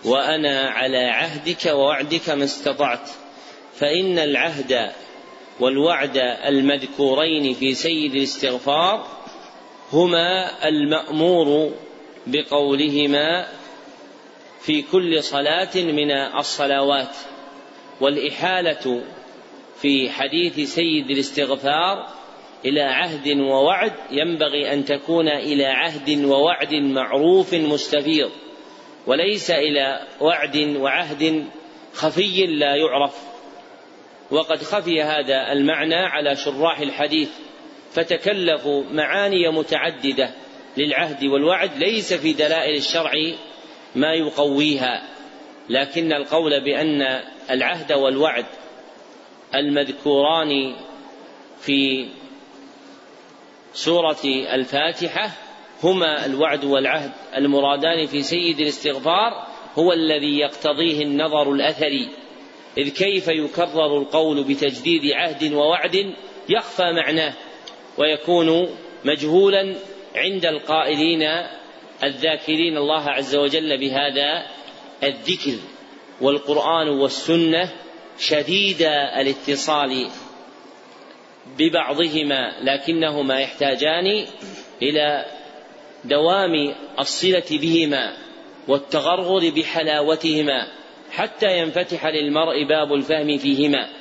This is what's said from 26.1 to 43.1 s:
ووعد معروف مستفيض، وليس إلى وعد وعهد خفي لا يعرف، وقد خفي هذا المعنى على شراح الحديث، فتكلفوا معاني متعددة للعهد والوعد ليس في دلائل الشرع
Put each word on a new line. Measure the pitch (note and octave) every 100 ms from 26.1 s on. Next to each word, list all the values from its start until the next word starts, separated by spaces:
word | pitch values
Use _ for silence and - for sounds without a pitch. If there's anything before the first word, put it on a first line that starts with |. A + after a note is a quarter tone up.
| D3
ووعد | C#3 C#3 C#3+ C#3+ D3
معروف | D3+ C#3 C3+ A2+ C3+ D#3+ F#3+ F#3
مستفيض، | F3 D3+ D3 - D3 C#3+ D#3 A#2+ - - - - - - - -
وليس | C#3 F#3+ G#3 -
إلى | D#3+ D3+ C#3+ C3+ C3+ - -
وعد | D3+ E3 D3 D3
وعهد | D3 C#3+ C3+ C#3+ D#3+ C#3+ D#3+ D#3 C#3+ - - - -
خفي | - D#3 D3+ G3+ F#3
لا | F#3 D3+ C#3+
يعرف، | C#3+ D#3 C3+ C#3+ - - - - - - - - - - - -
وقد | C#3+ D#3+ D3+
خفي | D3 G#3 E3+ D#3+
هذا | D3+ D3+ C3 C3+ A2+
المعنى | C#3+ C#3+ D#3 D#3
على | E3 F#3 C#3+ D3
شراح | C3+ D3 C3+ E3 D3+
الحديث، | D3 B2 D3 D#3 C3+ - - - - - -
فتكلفوا | E3 E3+ E3+ G3 G3+ E3+ D3+ C#3 C#3+ C3+
معاني | D3+ C#3+ F#3 G3+ F#3+ E3
متعددة | D#3+ D3+ D3+ D#3+ C#3 C#3 C3 B2 - - - - -
للعهد | D3 C#3 D#3 C3+
والوعد | C#3 C#3 D3+ F3+ G3+ C3+
ليس | F3+ A3 -
في | F3 D#3+
دلائل | C#3+ D3+ D#3+ D3
الشرع | D3 C#3+ E3 D#3